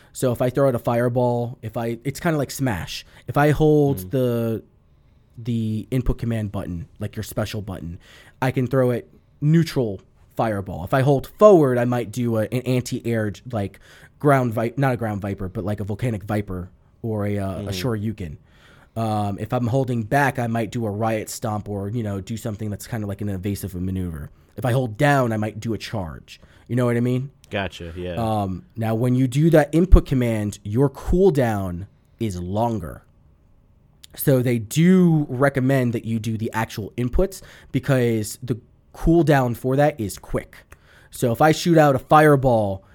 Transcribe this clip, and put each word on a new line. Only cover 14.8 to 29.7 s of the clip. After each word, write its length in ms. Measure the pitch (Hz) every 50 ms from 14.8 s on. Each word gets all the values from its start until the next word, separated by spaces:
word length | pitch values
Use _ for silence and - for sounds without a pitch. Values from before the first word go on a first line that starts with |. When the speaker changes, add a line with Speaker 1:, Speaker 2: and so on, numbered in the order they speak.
| 139 135 123
Speaker 1:
a 20 |
ground 240 | 98 113 107 104 98
viper, 280 | 101 101 98 - 95 90
but, 160 | - 110 87
like, 160 | 104 107 -
a 40 | 98
volcanic 380 | 104 101 - 131 123 107 92
viper 480 | 98 107 107 107 104 - 92 90 87 - _ _ _ _ _ -
or 240 | - 113 107 104 101
a, 120 | 104 101 101
uh, 120 | 98 98
a 120 | 92 - 101
Speaker 2:
Mm-hmm. 40 | 101
Speaker 1:
Shoryuken. 640 | 98 92 90 127 110 104 104 113 104 - 90 76 - - _ _ _ _ _ - - - - _ -
Um, 420 | 113 117 110 107 104 104 101 98 -
if 120 | 104 -
I'm 140 | 131 120 123
holding 380 | 107 131 135 131 120 123 117 107
back, 340 | - 139 143 143 127 - 127
I 80 | 117
might 240 | 117 113 117 113 87
do 160 | - 120 113
a 40 | 104
riot 380 | 98 107 113 113 113 107 92 -
stomp 400 | - - - 110 107 104 - 104
or, 200 | 101 98 101 101
you 160 | 117 123 110
know, 160 | 104 101 95
do 160 | 92 - 113
something 340 | 104 - 113 104 104 110 104
that's 160 | 98 - -
kinda 220 | - 123 107 104 101
like 120 | 98 -
an 80 | 104 104
evasive 460 | 98 90 92 101 98 - 101 92 90
maneuver. 560 | 87 92 95 92 92 90 87 80 76 73 - - _ _ _ -
If 80 | - 131
I 60 | 120
hold 260 | 117 135 127 113 104
down, 360 | - 143 143 143 135 123 113
I 40 | 110
might 220 | 107 107 110 - 110
do 160 | - 117 107
a 40 | 95
charge. 640 | - - 120 104 87 78 64 - - - - - - - _ - _ -
You 80 | 120
know 80 | 127 123
what 100 | 120 120
I 40 | 120
mean? 300 | 120 123 127 127 139 143 _ _ _ -
Speaker 2:
Gotcha, 420 | - 101 98 87 - - 87 85 85
yeah. 180 | 90 90 90 85
Speaker 1:
Um, 500 | 113 113 110 110 104 98 95 92 87 - _ -
now, 180 | 113 113 110 113
when 220 | 110 127 123 123
you 100 | 127 135
do 240 | 123 117 143 160 165
that 240 | 160 156 143 -